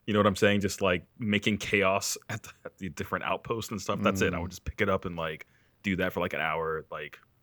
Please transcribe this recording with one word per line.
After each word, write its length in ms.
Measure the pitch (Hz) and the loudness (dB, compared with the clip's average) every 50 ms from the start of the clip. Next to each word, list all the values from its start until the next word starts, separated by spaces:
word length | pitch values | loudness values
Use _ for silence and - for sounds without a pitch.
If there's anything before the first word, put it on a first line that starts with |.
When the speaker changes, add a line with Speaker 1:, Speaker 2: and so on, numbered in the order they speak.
| _ | _
Speaker 1:
you 80 | - 101 | 0 2
know 60 | 104 | 4
what 60 | 101 | 4
I'm 100 | 104 95 | 4 4
saying? 240 | - 107 101 101 101 | 6 4 6 6 4
Just, 180 | 95 95 - - | 2 0 0 0
like, 240 | 98 95 90 92 - - _ - | 2 2 2 0 -2 -8 _ -6
making 400 | 127 107 104 101 - 117 104 95 | -2 0 0 2 2 0 0 0
chaos 580 | - - - 101 95 95 98 101 - - - - | 0 0 2 4 4 4 2 2 0 -4 -6 -6
<laughs> 60 | - - | -8 -10
at 120 | 107 107 | -10 -10
the, 80 | - - - _ - | -10 -14 -20 _ -16
at 140 | - - - | -16 -12 -10
the 100 | 95 92 | -10 -8
different 360 | 73 - 95 - - 90 - | -6 -8 -6 -4 -4 -2 -2
outposts 460 | - 95 - - - 120 113 107 - | -2 -2 -2 -2 -4 -6 -6 -4 -6
and 100 | 113 98 | -8 -6
stuff. 200 | - - 104 110 | -2 -2 -2 2
That's 200 | 104 110 101 95 | 2 2 4 4
it. 100 | 95 87 | 2 2
I 60 | 90 85 | 2 0
Speaker 2:
Mm. 40 | |
Speaker 1:
would 80 | 87 90 | -4 -6
just 140 | - - - | -8 -8 -8
pick 160 | - - - | -8 -2 0
it 80 | 107 98 | 2 2
up 160 | 95 95 - | 2 0 0
and, 120 | 92 85 | -4 -6
like, 300 | 82 80 80 80 80 - - _ _ _ _ _ _ | -4 -4 -4 -6 -8 -12 -20 _ _ _ _ _ _
do 140 | - 101 95 | -2 -2 0
that 160 | 87 92 90 - | 0 0 0 0
for, 60 | 90 | -2
like, 120 | 87 90 | -2 -2
an 80 | - 73 | 0 -2
hour, 460 | 78 80 78 82 80 80 80 78 73 - | 0 0 0 0 -2 -2 -4 -4 -6 -10
like, 280 | 82 76 76 73 - - - _ _ _ | -10 -10 -10 -12 -14 -18 -20 _ _ _